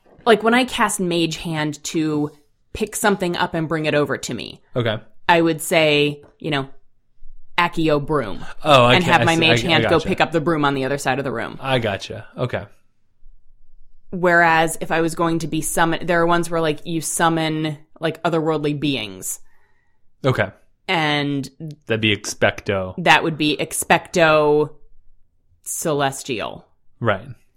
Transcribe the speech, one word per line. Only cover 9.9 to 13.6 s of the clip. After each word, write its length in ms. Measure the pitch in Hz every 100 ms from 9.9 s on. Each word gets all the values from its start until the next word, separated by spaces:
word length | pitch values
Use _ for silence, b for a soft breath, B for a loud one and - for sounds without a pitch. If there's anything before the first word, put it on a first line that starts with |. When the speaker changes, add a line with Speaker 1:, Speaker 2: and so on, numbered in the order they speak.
Speaker 2:
gotcha. 160 | 165 -
Speaker 1:
pick 100 | 190
up 140 | 156
the 80 | 165
broom 240 | 151 160 143
on 80 |
the 100 | 139
other 140 | 131 143
side 220 | 139 131
of 40 |
the 80 | 135
room. 260 | 117 92 -
Speaker 2:
I 180 | 135 131
gotcha. 480 | 110 98 - 107 - -
Okay. 280 | 127 101 87 - _ _ _ _ - - - -